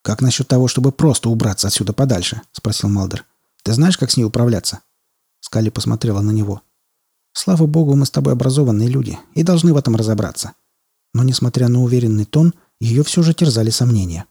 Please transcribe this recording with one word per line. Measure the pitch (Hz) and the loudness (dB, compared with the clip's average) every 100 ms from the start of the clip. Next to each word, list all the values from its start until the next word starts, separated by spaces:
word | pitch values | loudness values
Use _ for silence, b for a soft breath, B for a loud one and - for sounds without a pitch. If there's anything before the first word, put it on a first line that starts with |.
"Как | - 107 | -6 0
насчёт | 131 - 131 | 0 0 0
того, | 127 127 | 2 2
чтобы | - 135 | 2 0
просто | - 156 120 117 | 2 0 2 0
убраться | 113 113 92 98 | 0 0 -2 -4
отсюда | - 98 | -2 -4
подальше?" — | 107 135 98 - 113 - | -2 0 0 -4 -8 -14
спросил | - 117 110 101 | -10 -6 -4 -4
Малдер. | 101 92 92 - _ _ _ | -4 -4 -8 -14 _ _ _
"Ты | - | -4
знаешь, | 113 175 180 | 2 2 2
как | 127 | -2
с | - | 0
ней | |
управляться?" | 110 120 120 113 - - _ _ _ _ _ _ | 0 0 0 0 -4 -12 _ _ _ _ _ _
Скалли | - 110 110 | -8 -4 -2
посмотрела | - 117 113 113 101 | -4 -4 -2 -2 -2
на | 104 | 0
него. | 107 104 - _ _ _ _ _ _ _ | 0 -2 -6 _ _ _ _ _ _ _
"Слава | - - 175 156 | -8 -2 2 2
богу, | 160 147 | 2 2
мы | 139 | 2
с | 135 | 2
тобой | 151 139 | 0 0
образованные | 123 131 131 131 104 117 | 0 0 0 2 2 0
люди | 135 113 - - | -2 -4 -10 -8
и | 160 | -2
должны | 165 170 170 | 2 4 4
в | 147 | 2
этом | 127 | 2
разобраться". | 113 110 107 - - 107 _ _ _ _ _ _ | 0 0 -2 -4 -8 -12 _ _ _ _ _ _
Но, | 120 | 0
несмотря | 127 123 123 123 123 | 0 0 -2 0 2
на | 123 | 2
уверенный | 123 123 117 107 | 2 2 2 0
тон, | 104 151 170 b b _ | 0 2 2 b b _
её | 117 120 | 0 0
всё | 147 - | 0 2
же | 165 | 2
терзали | 160 160 113 110 | 2 0 2 0
сомнения. | 113 123 107 90 82 - | 0 2 2 0 -6 -12